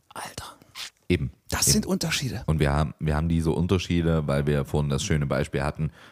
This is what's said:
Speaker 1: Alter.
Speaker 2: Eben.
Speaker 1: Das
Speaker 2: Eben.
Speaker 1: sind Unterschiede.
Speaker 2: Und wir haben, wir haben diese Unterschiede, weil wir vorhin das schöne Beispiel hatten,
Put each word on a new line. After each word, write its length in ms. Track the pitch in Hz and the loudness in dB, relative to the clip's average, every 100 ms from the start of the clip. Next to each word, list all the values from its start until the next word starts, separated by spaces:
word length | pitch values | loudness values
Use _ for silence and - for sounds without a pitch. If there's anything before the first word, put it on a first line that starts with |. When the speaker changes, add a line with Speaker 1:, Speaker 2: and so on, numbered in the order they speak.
| _ | _
Speaker 1:
Alter. 320 | - - - - - - - - - - | -12 -12 -12 -16 -18 -20 -16 -16 -16 -2
Speaker 2:
Eben. 220 | 85 67 - _ | -2 -2 -8 _
Speaker 1:
Das 140 | - - | 0 2
Speaker 2:
Eben. 60 | |
Speaker 1:
sind 120 | 214 - | 2 2
Unterschiede. 560 | 190 165 - 135 101 - | -2 -2 -2 -4 -4 -2
Speaker 2:
Und 140 | 78 | 2
wir 120 | 71 | 2
haben, 220 | 73 76 - | 2 0 -2
wir 160 | 78 76 | 0 0
haben 120 | 82 | 2
diese 220 | 82 80 | 2 2
Unterschiede, 760 | - 90 95 - 87 82 80 73 | 0 2 0 2 2 2 2 2
weil 180 | 71 71 | 0 2
wir 180 | 71 | 0
vorhin 260 | 69 76 73 | 0 0 0
das 140 | 67 | -2
schöne 220 | - 78 71 | 0 0 0
Beispiel 380 | 67 73 69 | -2 -2 -2
hatten, 280 | 73 - 78 - - | -4 -4 -6 -6 -20